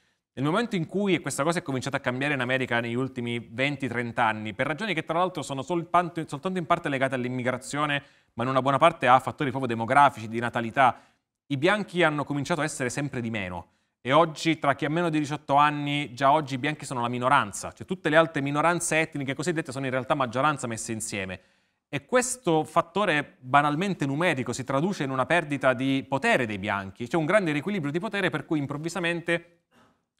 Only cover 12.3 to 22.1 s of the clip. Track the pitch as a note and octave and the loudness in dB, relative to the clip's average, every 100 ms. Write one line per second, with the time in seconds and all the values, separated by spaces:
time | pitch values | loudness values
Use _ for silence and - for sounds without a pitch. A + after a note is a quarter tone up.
12.3 | C#3+ C3+ D3+ D3+ - B2+ C3+ C#3+ C3 A#2 | -4 -2 -2 -2 -2 -4 -4 -6 -4 -6
13.3 | A2+ F#2 F2+ - _ _ _ B2+ C#3+ E3 | -4 -6 -8 -12 _ _ _ 2 4 4
14.3 | D3+ E3 D#3+ C#3+ C3+ D3+ D#3 F3 D#3 C#3+ | 2 -2 0 2 0 0 0 0 0 -2
15.3 | D3 - C#3 D3 D3 C#3+ C#3+ C#3+ A#2+ C#3 | -6 2 4 4 2 -2 -2 -4 0 4
16.3 | D3+ C#3+ C3+ C#3 D3+ C#3 C3 A#2+ B2 B2 | 4 2 -4 -4 -4 -6 -4 -2 0 4
17.3 | C#3 A2 - F#2 - A2+ - D#3+ D3+ E3 | 4 2 -4 -12 -12 -10 -4 4 4 4
18.3 | D3+ C#3 D3 D#3+ F3 - D#3 D#3+ D3 C3+ | 2 -2 0 2 2 0 0 0 -4 -6
19.3 | C3+ D#3 E3 D#3 B2+ C3+ B2+ B2 D3 B2+ | -4 -2 -2 -4 -6 -4 -2 -2 0 0
20.3 | B2 D3 D3 A#2+ A2 - A2+ - G#2 F#2+ | 0 0 0 -4 -6 -6 -6 -6 -6 -6
21.3 | F2+ _ _ _ _ _ C#3+ - | -8 _ _ _ _ _ -10 -2